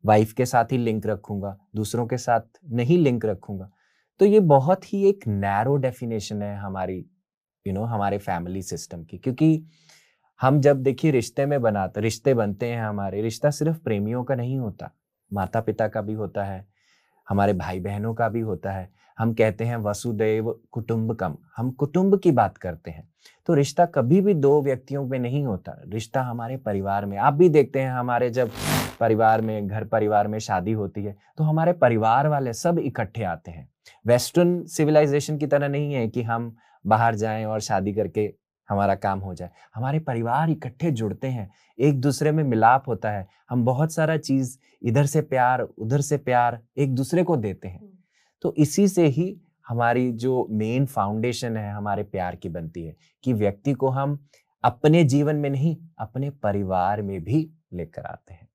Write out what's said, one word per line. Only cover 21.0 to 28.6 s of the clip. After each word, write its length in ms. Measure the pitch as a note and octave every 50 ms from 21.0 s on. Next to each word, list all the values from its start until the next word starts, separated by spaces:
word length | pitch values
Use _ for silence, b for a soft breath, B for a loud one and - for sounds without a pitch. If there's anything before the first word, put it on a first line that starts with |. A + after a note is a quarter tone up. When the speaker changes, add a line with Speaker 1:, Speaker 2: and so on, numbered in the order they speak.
| A2+ A2+ A2 - F#2+ F2 D2 - _ _ _
Speaker 1:
हम 120 | - A#2 B2+
कुटुंब 460 | B2+ - D3 C#3+ - F3 F#3 G3 G3 F#3+
की 120 | - F3+
बात 260 | C#3+ A#2+ A2 F#2+ -
करते 340 | - - F2+ E2 D#2+ _ F2
हैं। 160 | D#2+ D#2+ - _ _ b b b b b b
तो 60 | - E3+
रिश्ता 320 | C#3+ C#3+ C3+ - - F3
कभी 320 | E3+ - C#3+ A#2+ A#2+ D#3+ G3
भी 120 | F#3+ G#3 G3
दो 260 | D3+ C#3 C#3 C#3+ D3+
व्यक्तियों 440 | C3+ C#3+ C3 B2+ _ - C#3 C#3+ C#3
में 120 | B2 C3+ B2+
नहीं 240 | B2 A#2+ C3 D3 C#3+
होता, 300 | B2+ G2 F2 _ E2+ - - C#2+
रिश्ता 360 | E2+ F#2+ A2+ A2+ - - C3+
हमारे 360 | B2+ B2+ A#2 A#2+ A#2 A#2 C3
परिवार 480 | C3 - A2 G2+ G2 F#2+ G2 G2 G2+ G2+
में। 120 | G2+ G2
आप 160 | G2+ A2 D3 C#3+
भी 160 | D3 F3+ F3+
देखते 300 | D3 D3+ C3 - - C3+
हैं 120 | C3 C3
हमारे 380 | B2+ B2+ B2 B2 B2 A#2+ B2 B2
जब 220 | A2+ B2+ B2 A2+ - -